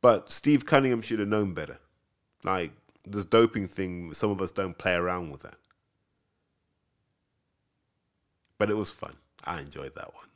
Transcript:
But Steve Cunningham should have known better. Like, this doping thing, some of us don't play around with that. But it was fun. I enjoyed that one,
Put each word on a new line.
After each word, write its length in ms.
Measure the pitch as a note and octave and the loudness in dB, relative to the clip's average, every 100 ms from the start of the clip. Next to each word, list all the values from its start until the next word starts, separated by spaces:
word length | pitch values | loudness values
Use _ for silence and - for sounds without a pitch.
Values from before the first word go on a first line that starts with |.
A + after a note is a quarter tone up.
But 300 | B2 G#2+ - | 8 6 2
Steve 360 | - - C#3+ - | -2 4 2 6
Cunningham 340 | D3 C3+ A#2+ | 4 4 0
should 180 | G#2+ A2+ | -2 -2
have 100 | G2+ | 0
known 260 | G#2+ G#2 | 0 0
better. 240 | E2 D#2 - _ _ _ _ _ _ | -4 -8 -12 _ _ _ _ _ _
Like, 300 | - F#2+ E2+ - _ _ - | -4 -2 -4 -10 _ _ -10
this 180 | G2+ | -8
doping 440 | F#2 A2+ A#2 A2 F#2+ | 4 6 6 2 -8
thing, 440 | - F#2+ F2+ E2+ | -6 -6 -6 -10
some 180 | D2+ G#2+ | -4 -2
of 120 | G2 | -2
us 80 | F#2 | -4
don't 260 | - F#2+ E2 | -4 -6 -4
play 160 | G2 | -2
around 380 | F2 F2+ F2+ E2+ | 0 0 -4 -6
with 100 | C#2 | -12
that. 160 | - - _ _ _ _ _ _ _ _ _ _ _ _ _ _ _ _ _ _ _ _ _ _ _ _ _ _ _ _ _ _ | -18 -20 _ _ _ _ _ _ _ _ _ _ _ _ _ _ _ _ _ _ _ _ _ _ _ _ _ _ _ _ _ _
But 100 | G#2 | 0
it 80 | G#2+ | 0
was 140 | G2 | -2
fun. 240 | - - - _ _ | -6 -14 -16 _ _
I 160 | - E2+ | -10 -10
enjoyed 340 | C#2+ C#2+ C#2 | -10 -12 -14
that 180 | - - | -14 -16
one, 160 | - - | -18 -20